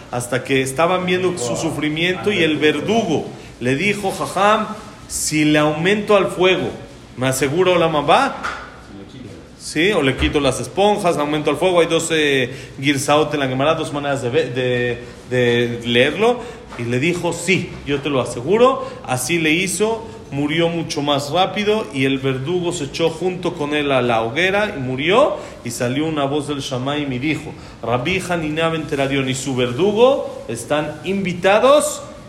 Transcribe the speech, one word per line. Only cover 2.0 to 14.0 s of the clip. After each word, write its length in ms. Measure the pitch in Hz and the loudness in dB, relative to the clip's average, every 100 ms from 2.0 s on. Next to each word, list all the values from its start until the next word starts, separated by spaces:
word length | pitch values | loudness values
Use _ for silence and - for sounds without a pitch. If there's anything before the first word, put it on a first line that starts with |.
| 175 185 208 | 0 0 0
y 100 | 196 | 2
el 140 | 160 147 | 2 4
verdugo 720 | 151 147 143 226 185 131 - - - - | 2 2 2 2 2 0 -2 -10 -16 -4
le 160 | 120 139 | -2 0
dijo, 380 | 202 202 190 - | 0 0 -2 -4
"Jajam, 500 | 143 175 202 220 214 - - - - | -2 2 4 4 0 -8 -14 -18 -10
si 340 | - - 156 | -6 -2 2
le 160 | 151 151 | 4 4
aumento 560 | 151 156 175 214 202 208 | 4 2 2 2 4 4
al 120 | 180 | 4
fuego, 420 | - 185 165 117 - - - - - | 2 4 4 0 -6 -14 -18 -16 -4
¿me 100 | 131 | -2
asegura 460 | 131 143 160 185 | 0 2 2 4
Olam 240 | 175 165 156 | 4 4 2
Abba?" 400 | 143 202 269 - - - - - - 101 98 135 - - - - | 4 4 4 -2 -8 -8 -12 -18 -18 -18 -18 -16 -16 -18 -20 -16
¿Sí? 320 | - 151 180 | -6 0 2
O 100 | 196 | 2
le 140 | 139 131 | 2 2
quito 240 | 151 147 | 0 2
las 220 | 131 120 | 0 0
esponjas, 560 | 120 - 208 202 180 143 | -4 2 2 4 2 0
aumento 320 | 147 151 147 | 0 0 0
al 80 | 143 | 0
fuego. 240 | 185 175 | 2 4
Hay 60 | 165 | 4
dos, 200 | 165 165 | 2 0
eh, 420 | 160 147 139 123 - - - | 2 2 2 0 -6 -14 -4
girsaot 540 | 139 139 139 147 151 | 0 0 4 4 2
en 80 | 151 | 0
la 60 | 135 | -2
Gemara, 280 | 131 143 160 | 0 2 0
dos 160 | 151 | -2
maneras 300 | 143 | -4